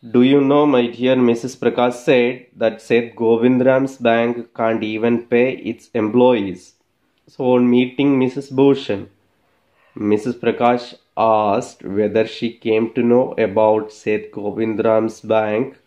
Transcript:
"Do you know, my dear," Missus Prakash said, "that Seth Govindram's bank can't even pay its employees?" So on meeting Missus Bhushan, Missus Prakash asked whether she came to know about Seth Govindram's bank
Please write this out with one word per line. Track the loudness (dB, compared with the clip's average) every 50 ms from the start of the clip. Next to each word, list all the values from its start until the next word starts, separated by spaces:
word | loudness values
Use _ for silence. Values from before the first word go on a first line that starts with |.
| -20 0 2
"Do | 2
you | 4 4 4 2
know, | 2 4 2 2 2
my | 4 2 2 0
dear," | 0 -4 -4 0 0 2
Missus | 2 2 2 0 0 -4 -12 -10 -4
Prakash | -4 -2 0 2 0 0 -2
said, | -4 -2 0 2 2 2 0 -2 -6 -14 _ _ -4
"that | -4 -4 -4 -4
Seth | -4 -2 0 0 0 -2 -8 -4
Govindram's | 0 0 2 2 2 2 2 4 2 2 2 2 0 -2 -6
bank | -2 0 0 2 2 0 -2 -2 -6 -10 _ _
can't | -4 -2 -2 0 -2 -4 -4
even | -4 -2 0 0 0 0 -2 _
pay | 0 2 2 0 -2 -6 -10 -10
its | -10 -10 -14 _ _
employees?" | -4 -2 0 2 4 4 4 4 2 -2 -4 -8 -12 -16 -20 _ _ _ _ _ _ _ _ _ _ _
So | _ _ -4 0 2 2
on | 2 4 4
meeting | 4 2 2 0 -2 -2 0 0 0 0
Missus | 0 -2 -4 -8 -12 -8
Bhushan, | 0 2 4 4 2 2 -2 -6 -8 -8 -8 -14 _ _ _ _ _ _ _ _ _ _ _ _ _ _ _ _ _ -6 -2 0
Missus | 0 0 -2 -6 -8
Prakash | -4 -4 -4 -2 0 0 0 0 0 -4 -10 -20 -20 _ _ _
asked | -2 0 2 2 2 0 0 -2 -2 -4 -8 -18 _
whether | -14 -8 -4 -2 -2 0 0 0 -2 -2 -4
she | -8 -8 -8 -8 _ -4
came | -2 0 0 -2 -2 -2 -2
to |
know | 0 2 2 2 2 0 -2 -2 -2
about | -2 2 2 2 4 2 0 -2 -6
Seth | -16 -10 -4 -4 -4 -4 -4 -10 -14
Govindram's | -10 -8 -8 -4 -4 -4 -4 -4 -2 0 2 2 2 0 -2 -8 -10
bank | -6 -2 -2 0 0 0 -2 -4 -4 -6 -10 _ _